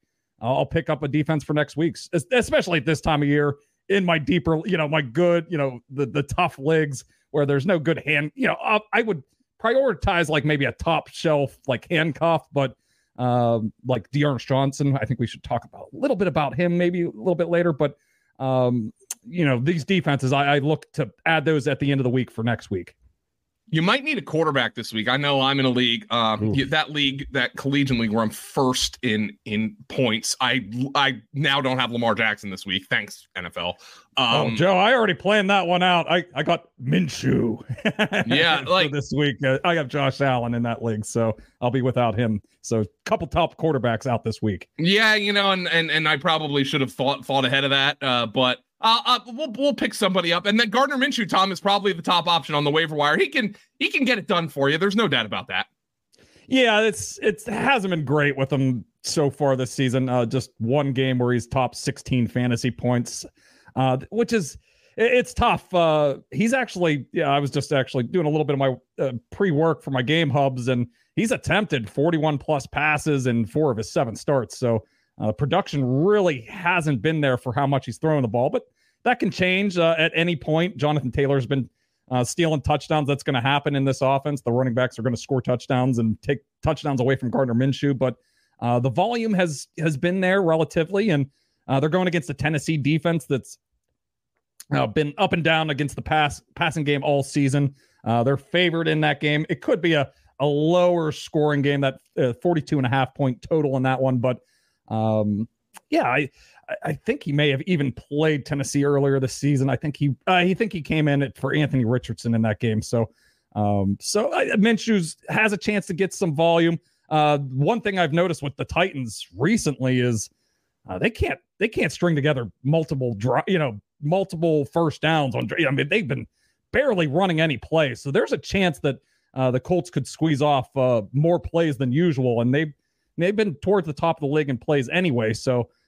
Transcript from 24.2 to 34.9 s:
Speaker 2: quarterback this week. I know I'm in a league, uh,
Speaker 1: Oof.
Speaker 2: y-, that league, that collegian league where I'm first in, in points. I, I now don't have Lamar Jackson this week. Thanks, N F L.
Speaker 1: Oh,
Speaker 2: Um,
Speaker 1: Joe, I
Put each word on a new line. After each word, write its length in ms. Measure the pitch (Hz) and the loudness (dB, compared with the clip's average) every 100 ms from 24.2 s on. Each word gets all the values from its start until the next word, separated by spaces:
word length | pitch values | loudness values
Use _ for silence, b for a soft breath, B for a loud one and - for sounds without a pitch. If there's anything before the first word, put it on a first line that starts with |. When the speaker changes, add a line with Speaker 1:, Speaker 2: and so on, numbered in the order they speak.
Speaker 2:
quarterback 520 | 143 156 160 139 117 | -4 -2 0 2 0
this 180 | - 110 | -4 -8
week. 160 | 110 110 | -4 0
I 80 | 131 | 0
know 240 | 143 139 | 2 2
I'm 180 | 135 139 | 2 2
in 60 | |
a 60 | 135 | 2
league, 360 | 123 123 117 104 | 2 2 0 -2
uh, 260 | 117 113 107 | 0 0 0
Speaker 1:
Oof. 140 | 107 | 0
Speaker 2:
y-, 100 | 131 139 | 0 0
that 220 | 156 151 | 0 -2
league, 360 | 151 139 135 131 | -2 -2 -4 -6
that 260 | 135 123 - | -4 -4 -4
collegian 420 | 139 143 135 120 | -2 0 0 0
league 140 | 113 | 0
where 100 | 110 | 0
I'm 60 | 110 | -2
first 720 | - - - 131 127 - - | -4 -6 0 0 0 -4 -4
in, 340 | 120 107 107 - - | -2 -2 -4 -8 -6
in 280 | 107 110 - - | -4 -4 -6 -10
points. 480 | - 127 110 - - | -2 0 0 -4 -2
I, 260 | 127 127 98 120 139 | -2 -2 -4 -6 -4
I 280 | 139 135 131 - | 0 0 -2 -10
now 300 | 139 143 139 | -4 0 0
don't 160 | 131 127 | 0 -2
have 120 | 120 | -2
Lamar 240 | 117 117 | 0 0
Jackson 360 | 107 113 104 101 | 2 0 -2 -8
this 160 | 92 98 | -10 -6
week. 200 | 92 - | -6 -2
Thanks, 360 | 120 104 - - | -4 -4 -16 -16
N 120 | 95 87 | -12 -10
F 100 | 87 | -6
L. 220 | 87 - B B B - | -6 -8 B B B -2
Speaker 1:
Oh, 280 | 123 135 139 | 0 2 0
Speaker 2:
Um, 100 | 110 | 0
Speaker 1:
Joe, 200 | 175 185 | 2 4
I 160 | 208 | 4